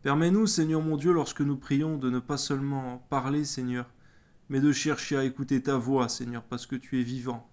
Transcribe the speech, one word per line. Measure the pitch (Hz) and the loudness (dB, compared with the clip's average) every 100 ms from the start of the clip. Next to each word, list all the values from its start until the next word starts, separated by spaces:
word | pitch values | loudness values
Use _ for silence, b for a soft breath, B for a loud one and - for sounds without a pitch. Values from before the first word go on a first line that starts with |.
Permets-nous, | 139 147 170 196 214 | 2 4 4 6 4
Seigneur | 170 156 160 | 4 2 2
mon | 156 151 | 0 2
Dieu, | 160 | 4
lorsque | 170 139 - | 4 2 0
nous | 143 135 | 0 -2
prions, | - 139 156 151 | 0 0 0 0
de | 127 | 0
ne | 123 | -2
pas | 123 143 | -2 -4
seulement | - 139 139 139 127 123 - | -2 -2 -2 -4 -6 -10 -4
parler, | 139 131 147 | -2 0 -2
Seigneur, | 143 - 127 123 120 b b b b b _ | -2 -4 -4 -4 -6 b b b b b _
mais | 135 | 2
de | 147 | 4
chercher | 139 156 143 - 139 | 2 0 -2 -2 0
à | |
écouter | 131 131 131 135 | 0 -4 -2 0
ta | 135 135 | 0 -2
voix, | 120 135 117 | 0 0 0
Seigneur, | - 120 120 | -4 -8 -10
parce | - 120 - | -10 -12 -8
que | 127 | -10
tu | - 131 | -4 -4
es | |
vivant. | 120 131 123 117 117 | -2 -4 -6 -8 -12